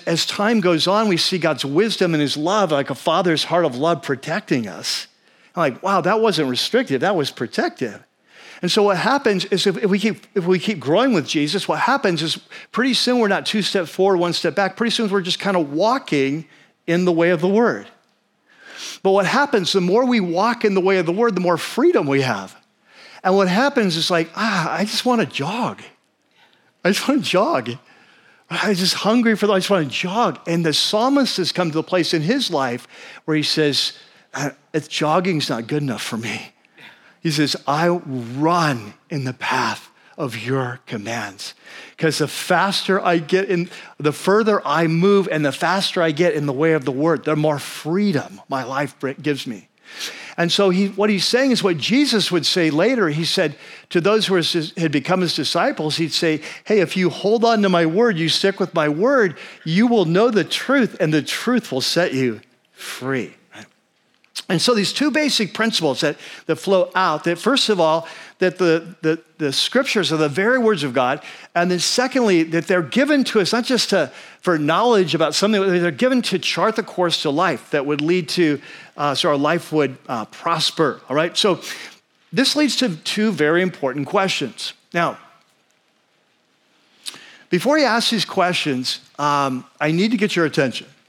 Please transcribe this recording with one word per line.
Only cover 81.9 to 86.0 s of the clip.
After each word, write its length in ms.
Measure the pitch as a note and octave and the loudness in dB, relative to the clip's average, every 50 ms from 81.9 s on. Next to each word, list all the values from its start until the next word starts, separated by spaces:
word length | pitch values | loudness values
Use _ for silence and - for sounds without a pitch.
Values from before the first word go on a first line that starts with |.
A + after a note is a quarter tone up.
| - - _ _ _ _ _ _ - | -20 -20 _ _ _ _ _ _ -2
this 240 | F3+ C4+ - - | 0 0 2 2
leads 180 | D4 D4+ C4+ - | 2 0 0 0
to 200 | - C4 A#3 E3 | 0 -2 -2 -2
two 340 | D#3 - - - G#3 G#3+ A3 | -4 -6 -6 -2 0 0 0
very 320 | G3 D3 D3+ D3+ D#3+ F3 F#3 | 0 2 2 2 2 2 2
important 460 | F#3 - - - C3+ B2+ D3 C#3 - | 0 -2 -4 -4 -4 -4 -4 -4 -2
questions. 640 | - G3+ F#3+ F#3+ - - D3 A#2 - - - - - - _ _ - | 0 0 0 0 -2 -4 -4 -6 -8 -10 -12 -12 -12 -14 _ _ -4
Now, 260 | E3+ E3+ D3 A2 - - - _ _ _ _ _ _ _ _ _ _ _ _ _ _ | -2 -2 -2 -4 -8 -14 -20 _ _ _ _ _ _ _ _ _ _ _ _ _ _